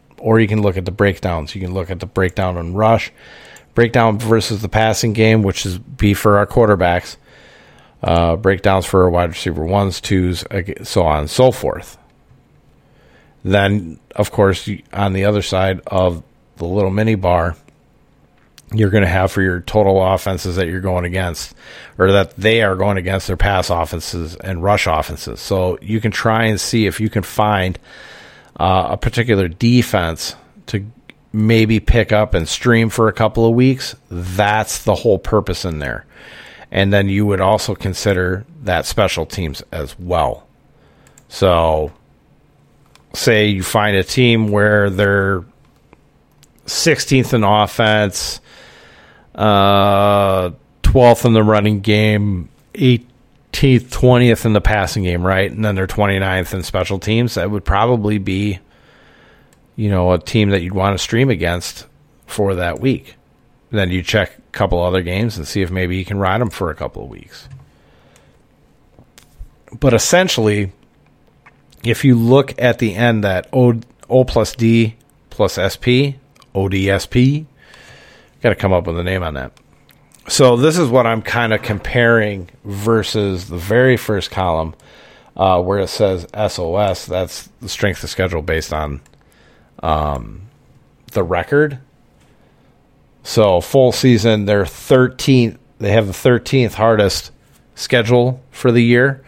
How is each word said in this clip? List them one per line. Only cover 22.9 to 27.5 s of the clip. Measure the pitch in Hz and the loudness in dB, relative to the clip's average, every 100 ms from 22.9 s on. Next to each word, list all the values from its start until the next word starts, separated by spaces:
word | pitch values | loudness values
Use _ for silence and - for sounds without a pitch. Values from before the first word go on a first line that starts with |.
| 98 | -2
against, | 90 95 - | -4 -6 -4
their | 90 | -2
pass | 101 95 - | 0 0 -2
offenses | 85 80 85 - 87 80 90 | -2 -4 -6 -8 -10 -10 -10
and | - 87 | -10 -4
rush | 95 104 95 | 0 0 0
offenses. | 80 - 78 - 55 | -2 -4 -10 -12 -12
So | - 95 92 - | -4 -2 -2 -4
you | 98 110 | -4 -4
can | 110 | -2
try | - 113 110 113 | -2 0 0 0
and | 104 | -2
see | - 117 101 | -2 0 0
if | 90 | -2
you | 110 | -4
can | 104 | -4
find, | 90 - 107 | -4 -2 0